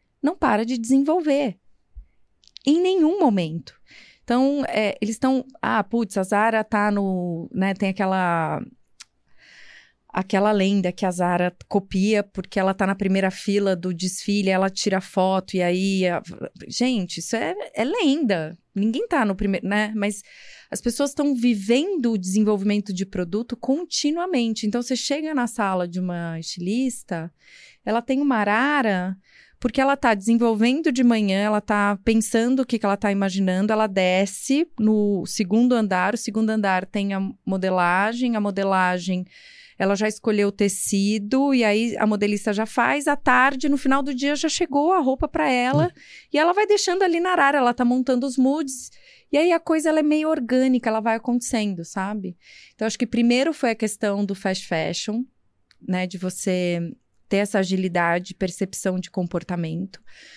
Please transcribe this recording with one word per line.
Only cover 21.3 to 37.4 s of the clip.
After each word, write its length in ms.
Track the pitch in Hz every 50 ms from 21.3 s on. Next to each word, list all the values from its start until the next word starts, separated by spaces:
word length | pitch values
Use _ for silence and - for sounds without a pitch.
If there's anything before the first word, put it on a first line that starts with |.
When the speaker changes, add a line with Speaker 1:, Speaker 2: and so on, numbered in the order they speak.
| 277
Speaker 1:
vivendo 800 | 240 233 247 226 202 190 208 233 269 320 403 392 320 240 233
o 60 | 226 196
desenvolvimento 760 | 180 185 190 214 214 208 214 190 196 208 208 208 202 208
de 120 | 190 180 196
produto 520 | 196 - 190 180 170 180 214 240 - 240
continuamente. 1080 | - - - 269 330 359 - - - - 294 311 339 349 381 349 254 233 226 220 - 220
Então, 160 | 208 196 240
você 140 | 240 - 254
chega 380 | 240 - - 277 311 311 311 302
na 120 | 269 240
sala 420 | 220 - - 208 196 190 180 180 175
de 100 | 170 185
uma 400 | 185 180 175 170 170 165 165 165
estilista, 960 | 165 - - 180 175 190 214 247 269 254 - - - - 180 165 160 170 - _ _ _ - - - - _ _ _
ela 160 | 202 220 233
tem 200 | 233 - 262 269
uma 160 | 294 277 254
arara, 800 | 214 208 202 208 226 262 285 392 - 247 214 196 180 180 185 190 - _ _ _ - - _ _ _
porque 200 | - 240 - 269
ela 160 | 262 277 277
tá 160 | 277 - 240 220
desenvolvendo 760 | 196 190 226 233 226 240 233 226 208 226 240 262 311 320 311
de 140 | 247 262 254
manhã, 360 | 240 233 220 208 196 190 196
ela 200 | 208 214 214 208
tá 380 | - - 208 208 202 208 208 196 -
pensando 560 | 226 226 220 220 - - 226 226 247 269 262
o 40 | 254
que 120 | - 240 220
que 60 | -
ela 120 | 202 202
tá 160 | 202 - 202
imaginando, 600 | 196 196 196 196 185 196 190 185 180 185 202 214
ela 140 | 220 214 220
desce 800 | 208 190 190 185 180 185 190 202 196 - - - - 269 294 339 - - -
no 440 | 214 214 214 214 208 202 202 180 170
segundo 480 | - - - 208 175 202 226 247 254 247
andar, 400 | 233 220 190 190 180 180 196 240
o 40 | 233
segundo 320 | - 233 202 220 220 214
andar 340 | 220 220 202 196 185 185 185
tem 300 | - - 208 196 196 196
a 60 | 190 196 190 - -